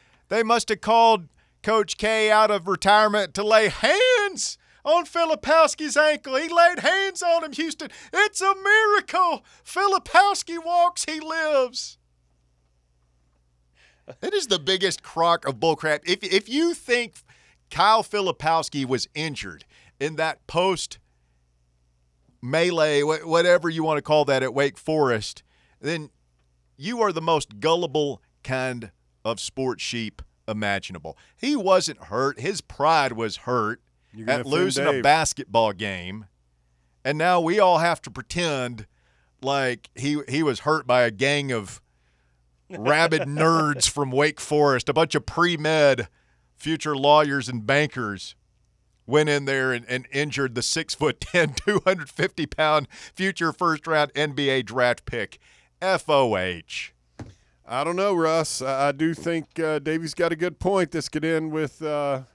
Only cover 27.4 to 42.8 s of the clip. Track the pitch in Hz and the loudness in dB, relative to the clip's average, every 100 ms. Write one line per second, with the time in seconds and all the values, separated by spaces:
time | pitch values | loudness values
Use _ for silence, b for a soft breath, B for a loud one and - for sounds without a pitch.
27.4 | - 104 147 170 170 143 147 117 _ _ | -2 -4 0 0 0 -2 -4 -6 _ _
28.4 | - 127 131 123 110 - _ _ 107 117 | -8 -4 -4 -6 -12 -18 _ _ -6 -6
29.4 | - - 131 117 - 120 110 - - _ | -8 -6 -4 -4 -6 -6 -8 -10 -20 _
30.4 | - 107 104 98 - 90 78 78 b b | -8 -4 -2 -4 -6 -14 -14 -16 b b
31.4 | 247 294 190 185 170 - - 107 139 120 | -4 0 4 2 2 -8 -8 -2 -2 -2
32.4 | 139 180 - - 143 160 135 113 113 - | -6 -6 -8 -2 2 4 2 -2 -6 -6
33.4 | - 123 107 120 _ _ _ 107 113 139 | -4 -2 -2 -4 _ _ _ -10 -2 -2
34.4 | 127 151 185 139 143 139 135 156 156 - | 0 0 0 0 0 2 4 4 2 -4
35.4 | 139 110 113 95 107 92 90 107 104 _ | -2 0 0 0 -6 -6 -8 -12 -16 _
36.4 | _ _ _ _ _ _ 131 151 170 180 | _ _ _ _ _ _ -6 -2 2 2
37.4 | 165 208 190 165 170 160 - 120 - 175 | 2 2 4 4 2 -2 -8 -14 -10 -4
38.4 | 170 143 123 117 107 _ _ _ _ _ | -2 -2 -4 -8 -16 _ _ _ _ _
39.4 | 131 139 131 123 - - 139 147 143 147 | -4 -2 -2 -4 -10 -8 -4 -4 -4 -2
40.4 | 156 117 151 156 127 123 120 101 135 143 | 0 -2 -2 -2 2 2 2 0 -2 0
41.4 | 139 120 95 - _ _ _ _ _ _ | -2 -6 -6 -14 _ _ _ _ _ _
42.4 | _ _ _ 175 | _ _ _ -8